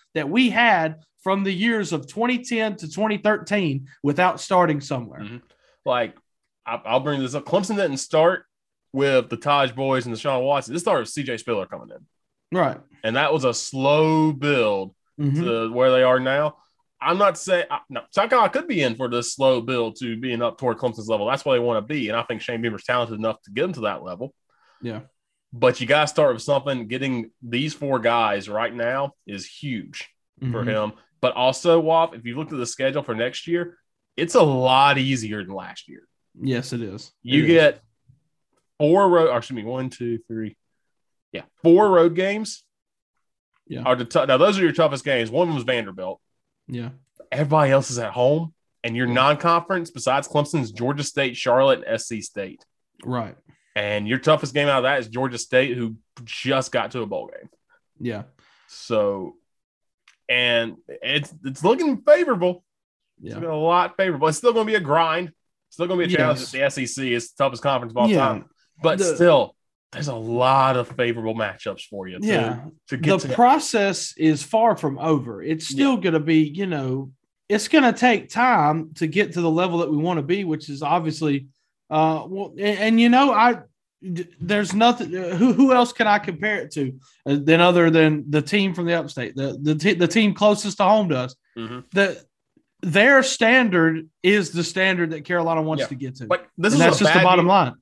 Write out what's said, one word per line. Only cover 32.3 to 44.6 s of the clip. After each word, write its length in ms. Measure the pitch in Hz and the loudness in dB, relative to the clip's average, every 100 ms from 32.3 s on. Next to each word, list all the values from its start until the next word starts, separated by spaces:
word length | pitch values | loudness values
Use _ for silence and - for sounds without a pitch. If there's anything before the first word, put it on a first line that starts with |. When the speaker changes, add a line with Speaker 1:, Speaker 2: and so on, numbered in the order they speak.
| 123 | -10
Speaker 2:
looked 160 | 156 | -8
at 60 | 143 | -8
the 60 | 120 | -8
schedule 340 | - 135 143 | -4 -4 -4
for 140 | 131 113 | -6 -4
next 320 | 123 - 165 | -6 -6 -6
year, 320 | 170 175 - _ _ _ - | -4 -6 -12 _ _ _ -6
it's 200 | 170 240 | 0 4
a 80 | |
lot 560 | 156 131 127 131 143 135 | 4 4 4 4 4 4
easier 440 | 135 127 110 107 | 0 -2 -4 -8
than 120 | 92 95 | -10 -12
last 320 | 90 - - | -14 -18 -20
year. 180 | - _ _ _ - | -20 _ _ _ -8
Speaker 1:
Yes, 340 | 131 120 120 | -4 -4 -4
it 80 | 120 | -8
is. 280 | 107 101 - _ | -8 -12 -18 _
Speaker 2:
You 160 | 120 139 | 0 2
Speaker 1:
It 60 | 151 | 6
is. 60 | 165 | 6
Speaker 2:
get 260 | 151 - _ _ _ _ _ _ _ _ _ - | 6 2 _ _ _ _ _ _ _ _ _ -2
four 320 | 151 190 190 | 4 6 6
road, 200 | 170 160 | 6 4
or 60 | 120 | 2
excuse 160 | - 123 | -4 -8
me, 80 | |
one, 260 | 110 127 131 | -8 -6 -8
two, 300 | - 120 117 - | -6 -6 -6 -8
three. 300 | 110 107 - _ _ _ _ _ _ _ | -8 -8 -12 _ _ _ _ _ _ _
Yeah, 100 | - - _ | -16 -16 _
four 260 | 170 180 214 | 6 6 8
road 240 | 180 170 165 | 6 4 2
games 480 | 190 214 220 - _ _ _ _ _ _ _ _ _ _ _ | -2 -4 -8 -14 _ _ _ _ _ _ _ _ _ _ _
Speaker 1:
Yeah. 140 | 127 | -6
Speaker 2:
are 120 | 127 123 | 0 0
the 100 | 120 | 0
tou-, 200 | 165 135 | 0 4
now, 120 | 131 | 4
those 200 | 190 | 4
are 60 | 196 | 4